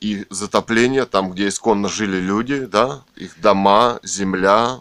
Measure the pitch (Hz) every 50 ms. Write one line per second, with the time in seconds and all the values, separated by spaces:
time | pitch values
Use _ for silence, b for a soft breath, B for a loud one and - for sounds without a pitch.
0 | - 107 104 98 101 - 95 95 104 98 - 110 98 - 117 113 120 127 135 135
1 | 123 - - 98 95 92 90 90 101 101 95 - - 113 107 101 101 98 90 98
2 | 107 98 95 92 92 95 98 107 120 123 143 139 131 110 92 104 117 131 147 135
3 | - _ _ - - 90 - - 82 104 101 98 98 98 101 107 120 120 120 -
4 | - 95 90 98 98 95 95 92 92 98 101 110 117 120 127 120